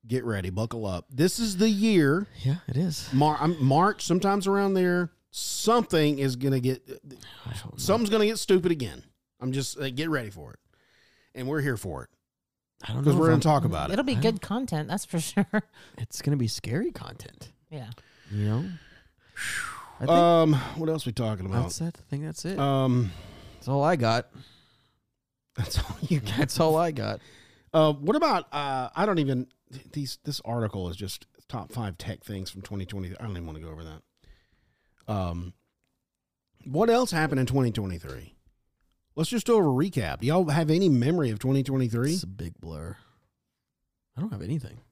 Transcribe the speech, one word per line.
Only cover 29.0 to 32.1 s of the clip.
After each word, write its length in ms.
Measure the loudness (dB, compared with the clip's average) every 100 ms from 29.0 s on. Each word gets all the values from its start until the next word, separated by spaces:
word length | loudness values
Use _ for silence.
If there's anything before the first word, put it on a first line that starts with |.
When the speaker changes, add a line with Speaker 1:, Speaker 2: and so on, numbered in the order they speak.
| 0
Speaker 1:
don't 140 | 2
even, 280 | 2 0 -4 _ _
th-, 140 | -20 -12
these, 240 | -8 -8 -8 -8
this 160 | -8
article 460 | -4 -2 -2 -2 -6
is 80 | -6
just 300 | -10 -10 -16 _ _
top 240 | -12 -10
five 260 | -8 -8 -8
tech 280 | -10